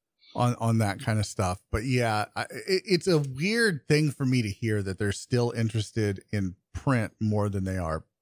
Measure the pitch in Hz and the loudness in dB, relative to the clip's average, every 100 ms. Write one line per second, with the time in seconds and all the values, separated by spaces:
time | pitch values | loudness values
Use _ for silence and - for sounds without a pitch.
0 | _ _ - - 120 120 113 113 104 95 | _ _ -10 -2 0 0 0 2 2 -2
1 | - 107 101 - 92 92 _ 113 127 123 | -2 -2 -2 -2 -2 -2 _ -4 0 0
2 | 113 107 104 - - 131 110 190 - 180 | 2 0 -2 -6 -8 -8 -2 -2 0 0
3 | 196 160 139 131 185 226 226 151 - 151 | 4 2 0 -2 0 2 2 0 2 4
4 | 151 - 131 127 107 - 113 107 98 90 | 4 2 2 2 2 -2 0 0 -2 -2
5 | 101 - - 123 120 117 110 110 101 117 | -2 -2 -2 0 0 0 0 0 -2 0
6 | 104 98 - 104 92 - _ - - 123 | 0 -2 -4 -4 -2 -6 _ -6 0 0
7 | 107 - 107 104 104 98 95 95 82 80 | -2 -2 0 2 0 -2 -2 -2 -2 -4
8 | - _ | -8 _